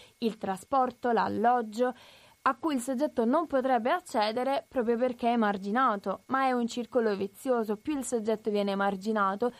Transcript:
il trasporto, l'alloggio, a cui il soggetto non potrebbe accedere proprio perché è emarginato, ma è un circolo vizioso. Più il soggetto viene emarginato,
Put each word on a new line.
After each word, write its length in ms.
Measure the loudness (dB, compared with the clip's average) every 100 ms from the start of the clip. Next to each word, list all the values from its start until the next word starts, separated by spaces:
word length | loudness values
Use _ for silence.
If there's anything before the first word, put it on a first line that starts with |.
| -14 _
il 200 | -4 -2
trasporto, 720 | -6 -8 -2 0 0 0 0
l'alloggio, 800 | 2 0 2 2 2 0 -2 -2 -2 -12 -20 -20 _
a 120 | -2
cui 220 | 0 0 -2
il 40 |
soggetto 440 | -2 -2 0 0
non 240 | 2 2 2
potrebbe 420 | 0 2 0 2
accedere 720 | -2 -2 -2 -2 -2 -2 -4 -4
proprio 280 | -2 0 0
perché 300 | 0 0 0
è 60 |
emarginato, 920 | 2 2 0 -2 0 2 0 -4 -6 -4
ma 180 | -2
è 80 | 0
un 160 | 0 -2
circolo 480 | -4 -2 0 0 0
vizioso. 600 | -4 -6 -2 0 0 -4
Più 220 | -4 -6
il 60 |
soggetto 480 | -4 -4 -2 -2 -2
viene 180 | 0 0
emarginato, 800 | 0 0 0 -2 0 0 0 -2